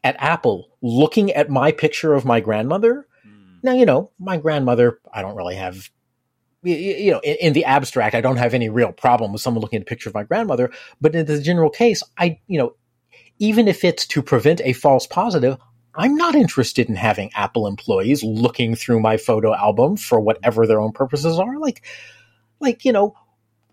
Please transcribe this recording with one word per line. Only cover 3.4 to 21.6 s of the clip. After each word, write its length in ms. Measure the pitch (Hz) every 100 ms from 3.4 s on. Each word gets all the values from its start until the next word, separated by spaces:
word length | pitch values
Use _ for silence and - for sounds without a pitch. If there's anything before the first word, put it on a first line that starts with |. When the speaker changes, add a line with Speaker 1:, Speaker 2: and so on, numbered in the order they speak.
| 190 180
Speaker 1:
Now, 100 | 262
you 140 | 254 214
know, 240 | 135 196 _
my 200 | 185 175
grandmother, 600 | 156 147 127 120 120 - _
I 100 | 110
don't 140 | 95 104
really 200 | 87 95
have, 340 | 92 92 - _ _ _ _ _ _ _
y-, 100 | 180
y-, 240 | 160 196 175
you 120 | 202
know, 100 | 160
in, 160 | 147 151
in 120 | 170
the 120 | 143
abstract, 500 | 135 139 131 127 107
I 60 | 117
don't 140 | 127 123
have 180 | 120
any 140 | 123 113
real 240 | 113 107
problem 400 | - 131 120 107
with 100 | 104
someone 180 | 127 117
looking 180 | 104 107
at 40 |
a 40 | -
picture 220 | - 110
of 60 |
my 100 | 104
grandmother. 460 | 104 196 220 123 123 - - _
But 140 | 151
in 120 | 165 151
the 140 | 147
general 300 | 147 175 156
case, 320 | - 233 196 - -
I, 200 | 175 156 -
you 100 | 165
know, 160 | 120 - _ _ _ _ _ _
even 300 | 214 220 214
if 160 | 175
it's 220 | 175 165 -
to 140 | 151
prevent 380 | - 127 143 151
a 80 | 131
false 340 | 123 147 131 -
positive, 520 | 180 226 175 123 135 _ _ _
I'm 220 | - 220 294
not 180 | 339
interested 540 | 302 208 - 120 - 120
in 80 | 98
having 340 | 110 104 98
Apple 320 | 104 101 117 104
employees 560 | 101 - 95 104 143
looking 520 | 110 107 120 - 117
through 260 | 113 - 113
my 180 | 110 110
photo 360 | - 110 110
album 440 | 90 104 101 139 208
for 220 | - 117
whatever 460 | 107 110 120 110 113
their 140 | 110
own 120 | 107
purposes 460 | - 135 143 160 165
are. 200 | 208
Like, 240 | 285